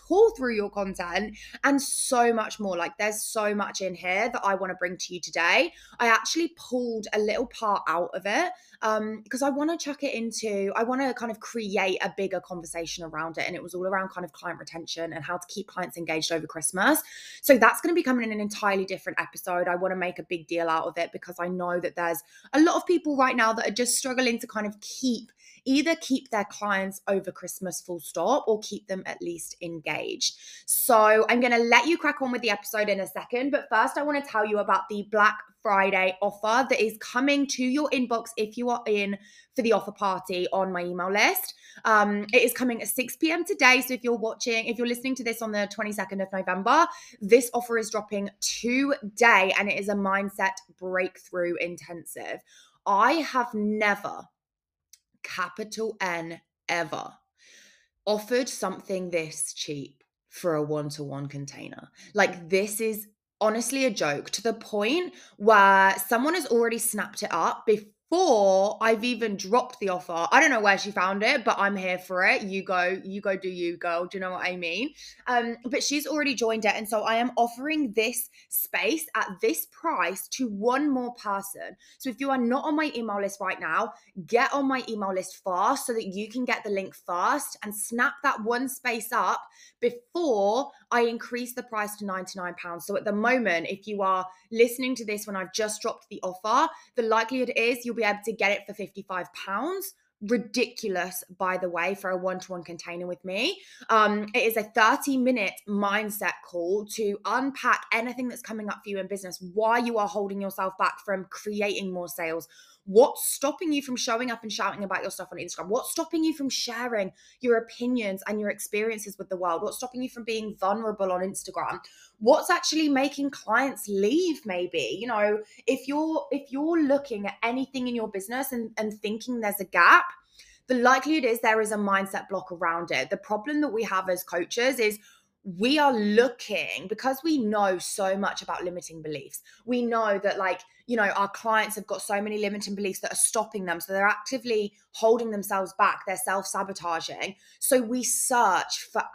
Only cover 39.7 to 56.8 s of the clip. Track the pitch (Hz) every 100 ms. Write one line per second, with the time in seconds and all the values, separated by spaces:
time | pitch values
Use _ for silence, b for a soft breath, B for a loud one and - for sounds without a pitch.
39.7 | 196 202 - 196 185 - 180 180 190 190
40.7 | 180 175 180 185 208 269 392 - - B
41.7 | B 220 214 202 202 208 240 240 - 254
42.7 | 226 208 - 247 - 311 349 339 349 254
43.7 | 254 254 254 240 233 220 214 240 226 226
44.7 | 233 240 240 262 262 233 226 220 208 202
45.7 | 226 214 208 190 196 190 190 185 185 220
46.7 | 302 339 B B B 190 247 240 240 240
47.7 | 226 220 214 214 208 202 - - - 240
48.7 | 254 285 - 202 - 233 202 190 - 202
49.7 | 160 196 208 190 196 202 - 190 - -
50.7 | - 185 185 185 - - 180 175 170 175
51.7 | 170 - 170 - - 90 156 _ b b
52.7 | b 190 202 240 330 269 254 240 214 208
53.7 | 214 208 202 - - - _ _ _ _
54.7 | _ _ _ _ _ - - 180 - 214
55.7 | 214 220 - 185 170 165 165 _ _ -
56.7 | 170